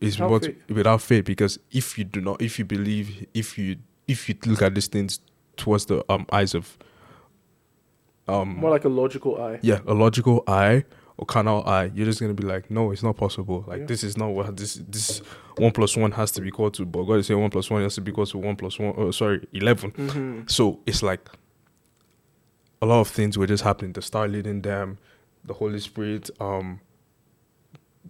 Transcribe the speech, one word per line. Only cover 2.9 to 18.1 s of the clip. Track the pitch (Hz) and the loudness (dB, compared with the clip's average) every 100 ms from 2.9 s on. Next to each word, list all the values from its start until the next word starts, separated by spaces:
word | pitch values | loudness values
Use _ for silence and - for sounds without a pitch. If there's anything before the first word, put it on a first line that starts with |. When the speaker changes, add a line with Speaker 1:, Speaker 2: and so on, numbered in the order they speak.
| 104 101 101 - | -2 -4 -10 -8
Speaker 1:
if | 113 107 - | -6 -6 -4
you, | 95 95 - _ - | -4 -6 -10 _ -4
if | 127 - | -4 -4
you | - 113 | -4 0
look | 104 | 4
at | 98 101 | 4 2
these | - | 0
things | 104 98 - _ _ _ - | -2 -2 -4 _ _ _ -6
towards | 107 104 - | 0 2 2
the, | 85 - | -2 0
um, | 95 - | -2 0
eyes | 101 101 | 0 2
of, | 87 - - - _ - - _ _ _ _ _ _ _ _ _ _ - | -2 -6 -18 -20 _ -20 -20 _ _ _ _ _ _ _ _ _ _ -2
um, | 98 95 90 | 0 0 0
Speaker 2:
More | 160 | 2
like | 151 151 | 4 4
a | |
logical | 127 131 135 135 - | 2 0 0 -2 -2
eye. | 117 113 | -4 -2
Speaker 1:
yeah, | 113 98 - | 2 2 2
a | |
logical | 104 113 117 123 120 - | 4 4 4 4 4 4
eye | 98 101 131 - - - - | 4 6 4 2 -10 -20 -14
or | - | -2
carnal | 117 107 104 - | 0 2 2 2
eye, | 95 92 | 0 0
you're | 101 107 | -2 -2
just | 107 | 0
gonna | 110 | -2
be | 101 | -2
like, | 98 95 - | -4 -4 -4
"No, | 110 110 | -2 0
it's | 98 | 0
not | 113 104 | -2 0
possible. | 104 - 95 92 98 | -2 -2 -6 -6 -6
Like, | 92 | -10
Speaker 2:
Yeah. | 143 | -6
Speaker 1:
this | 113 | -4
is | 104 104 | -4 -4
not | 110 | -4
what | 98 101 98 | -2 -4 -6
this, | 104 - 101 | -10 -10 -10
this | 107 101 - - - - - | -6 -4 -6 -10 -20 -10 2
one | 113 | 2
plus | 117 104 113 | 4 2 2
one | 107 | 0
has | 113 107 | 0 -4
to | - | -4
be | 95 | -6
equal | - - | -2 -2
to." | 104 90 | -2 -6
But | 90 | -4
God | 117 107 | 2 2
is | 95 | 2
saying | 104 | 2
one | 104 | 2
plus | 95 - | 0 -2
one | 107 | 0
has | 101 104 | -2 -4
to | |
be | 98 | -6